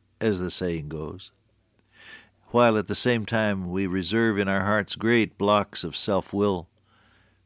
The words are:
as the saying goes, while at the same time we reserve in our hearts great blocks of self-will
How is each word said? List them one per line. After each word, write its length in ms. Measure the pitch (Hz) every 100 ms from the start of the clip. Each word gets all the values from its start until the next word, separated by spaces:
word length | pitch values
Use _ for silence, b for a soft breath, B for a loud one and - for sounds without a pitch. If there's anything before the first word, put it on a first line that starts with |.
| _ -
as 200 | 113 92
the 100 | 90
saying 380 | - 90 82 73
goes, 420 | 78 78 90 - _ _ _ _ _ B B B B B B _
while 280 | 120 120 107
at 120 | 98
the 80 | 101
same 280 | 123 117
time 460 | 104 113 107 98 90
we 160 | 95 98
reserve 520 | 95 80 113 113 101
in 100 | 98
our 160 | 98
hearts 320 | 98 107 98 -
great 420 | 110 117 98 -
blocks 460 | 101 104 98 -
of 120 | 82 -
self-will 720 | - 95 - 101 101 92 - _ b b b b b b